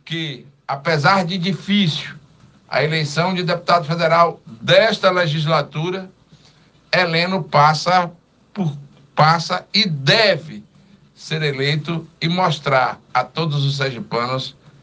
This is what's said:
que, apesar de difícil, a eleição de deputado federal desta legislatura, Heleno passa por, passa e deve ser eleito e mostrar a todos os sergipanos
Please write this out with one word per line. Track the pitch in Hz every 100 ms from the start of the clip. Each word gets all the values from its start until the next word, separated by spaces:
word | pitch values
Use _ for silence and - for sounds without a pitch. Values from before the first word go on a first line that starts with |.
que, | - 165 156 123 - _ -
apesar | 139 170 156 170 196 170
de | 190
difícil, | 170 151 - 202 175 - - - _ _ - _ _
a | -
eleição | 151 160 147 156 180
de | 180
deputado | 170 175 - 175 147
federal | 170 160 165 170 - -
desta | - 131 185 220 208 190
legislatura, | 180 170 156 151 156 139 151 165 190 190 _ _ - _ _ _ _ _
Heleno | 170 175 165 175 190
passa | - 147 151 156 170 180 175 - _ _ _
por, | - 170 139 - - _ -
passa | 151 170 160 180 -
e | 202 214
deve | 143 135 214 208 165 - 107 - _ _ _ _ _
ser | - 156
eleito | 151 135 139 156 156 165 - _
e | 165
mostrar | 180 180 147 147 135 120 104 _
a | 127
todos | 127 - 165 143 139
os | 135
sergipanos | 135 120 101 113 123 170 - - - _